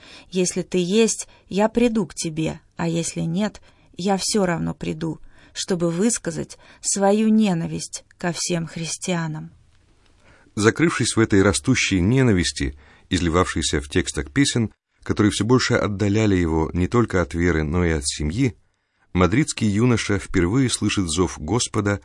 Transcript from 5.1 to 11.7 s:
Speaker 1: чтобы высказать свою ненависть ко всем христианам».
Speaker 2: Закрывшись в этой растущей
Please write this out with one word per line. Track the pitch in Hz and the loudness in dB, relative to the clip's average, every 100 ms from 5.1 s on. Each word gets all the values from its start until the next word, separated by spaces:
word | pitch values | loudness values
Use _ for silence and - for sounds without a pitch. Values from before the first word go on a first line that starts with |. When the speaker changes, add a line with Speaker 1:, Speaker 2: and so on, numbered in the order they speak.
| 151 - - - | -8 -14 -20 -16
Speaker 1:
чтобы | - - 180 170 | -8 -4 -2 0
высказать | 170 226 - 170 151 - - - - | 0 0 0 -4 -8 -8 -14 -20 -10
свою | - 196 196 208 220 | -6 2 4 4 4
ненависть | 220 214 170 165 160 - - - - | 4 4 0 -4 -8 -10 -14 -18 -8
ко | 180 | -6
всем | 165 - 170 160 | -4 -4 -4 -4
христианам». | 170 160 - - 175 160 156 165 - _ _ _ _ _ _ _ - _ | -8 -8 -8 -4 -4 -4 -8 -12 -18 _ _ _ _ _ _ _ -20 _
Speaker 2:
Закрывшись | - 104 - 151 - 120 - | 0 2 4 0 0 -2 0
в | |
этой | 110 101 | 4 4
растущей | 98 90 - | 4 2 0